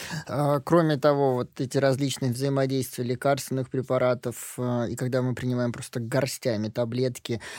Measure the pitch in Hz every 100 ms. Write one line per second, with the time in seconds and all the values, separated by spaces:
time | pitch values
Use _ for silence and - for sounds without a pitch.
0 | - 160 - 135 143 143 - 170 156 143
1 | 151 143 139 123 - - 131 135 135 131
2 | 143 - 131 120 139 135 135 135 127 -
3 | 120 127 139 139 - 131 127 131 123 127
4 | 123 120 123 - - - 123 120 110 117
5 | 127 127 127 117 127 123 120 113 - 127
6 | 117 131 131 - 127 107 107 123 120 123
7 | 127 123 - 113 -